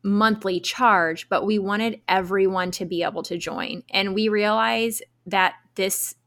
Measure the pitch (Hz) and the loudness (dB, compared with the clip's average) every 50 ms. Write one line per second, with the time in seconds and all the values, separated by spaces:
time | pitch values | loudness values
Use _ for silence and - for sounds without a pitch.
0 | - 196 202 208 214 220 214 214 214 196 180 175 175 - - - 254 233 208 185 | 0 2 2 4 4 4 2 0 -2 -2 -2 -2 -4 -6 -2 2 4 4 6 4
1 | 170 160 165 170 - _ 196 170 - 202 214 208 190 196 202 208 220 226 220 - | 4 2 -2 -4 -4 _ -2 0 2 2 0 0 0 0 0 0 -2 -2 -4 -6
2 | _ - 180 190 185 175 190 196 190 190 190 185 180 180 175 - 190 170 180 165 | _ 0 2 2 2 0 0 2 2 2 2 0 -2 -4 -4 -6 -8 -6 -4 -4
3 | 170 156 - 170 - - - 170 - 165 170 - - - - 180 - _ - 196 | -4 -4 -4 -6 -8 -6 -8 -6 -6 -6 -6 -6 -6 -6 -8 -10 -12 _ -2 -2
4 | 196 202 190 208 220 220 208 208 208 214 214 220 220 226 233 226 226 233 220 - | 0 0 0 0 2 2 2 2 2 2 2 2 2 0 0 0 0 -2 -4 -6
5 | - _ _ _ _ 180 185 196 185 - - - _ _ _ - 190 196 190 - | -12 _ _ _ _ -2 2 2 2 2 0 -4 _ _ _ -2 -2 -2 -2 -4
6 | - - - _ _ | -6 -8 -10 _ _